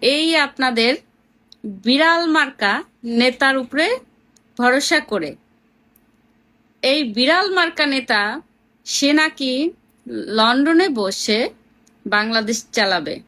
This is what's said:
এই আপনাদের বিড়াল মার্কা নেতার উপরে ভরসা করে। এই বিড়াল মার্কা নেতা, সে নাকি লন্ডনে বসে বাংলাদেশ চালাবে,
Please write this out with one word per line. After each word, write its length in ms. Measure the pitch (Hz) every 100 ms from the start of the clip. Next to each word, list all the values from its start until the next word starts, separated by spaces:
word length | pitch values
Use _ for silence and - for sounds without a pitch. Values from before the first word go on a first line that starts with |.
এই 260 | 247 294 320 320
আপনাদের 560 | 277 - 262 233 233 320 _ _ _ _ _ _ 214 190
বিড়াল 380 | 220 277 320 339 339
মার্কা 460 | 311 277 - 202 240 - _
নেতার 520 | 233 233 254 254 269 269
উপরে 280 | 247 277 349 508 - _ _ _ _ -
ভরসা 420 | 247 262 277 311
করে। 300 | - 202 147 - _ _ _ _ _ _ _ _ _ _ _ _ _ _
এই 180 | 262 294
বিড়াল 420 | 254 208 262 349 392
মার্কা 360 | 370 339 330 294
নেতা, 540 | 269 247 214 208 277 - _ _ _
সে 280 | - - 285
নাকি 580 | 302 311 311 262 254 330 - _ _ 240
লন্ডনে 840 | 226 190 214 220 262 285 330 381
বসে 600 | 233 196 - - 214 277 - _ _ _ _ -
বাংলাদেশ 520 | 208 220 226 220 226 -
চালাবে, 440 | 233 196 180 147 -